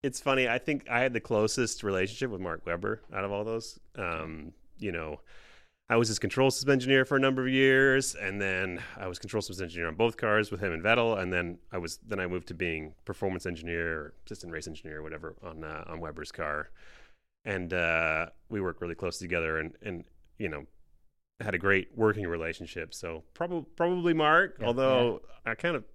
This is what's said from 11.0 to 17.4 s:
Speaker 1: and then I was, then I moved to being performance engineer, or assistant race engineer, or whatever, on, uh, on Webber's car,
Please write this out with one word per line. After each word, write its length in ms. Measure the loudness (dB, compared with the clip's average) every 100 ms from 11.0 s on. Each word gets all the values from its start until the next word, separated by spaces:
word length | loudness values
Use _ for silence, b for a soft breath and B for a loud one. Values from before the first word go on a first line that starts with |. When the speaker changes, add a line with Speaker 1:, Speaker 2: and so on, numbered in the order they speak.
| 4 0
Speaker 1:
and 100 | 0
then 260 | 0 -2 -6 -8
I 60 | -8
was, 200 | -6 -10
then 200 | -6 -4
I 80 | -2
moved 200 | -4 -6
to 60 |
being 400 | -4 -4 -4 -6 -12
performance 400 | -12 -4 -4 -2
engineer, 540 | -6 -8 -6 -4 -2 -4
or 140 | -8 -14
assistant 280 | -14 -14 -10
race 120 | -10 -10
engineer, 320 | -12 -12 -12
or 20 |
whatever, 320 | -10 -10 -12 -12
on, 220 | -14 -12
uh, 200 | -10 -10 -10
on 120 | -10
Webber's 320 | -8 -10 -12
car, 380 | -6 -4 -4 -6 b b b b b b _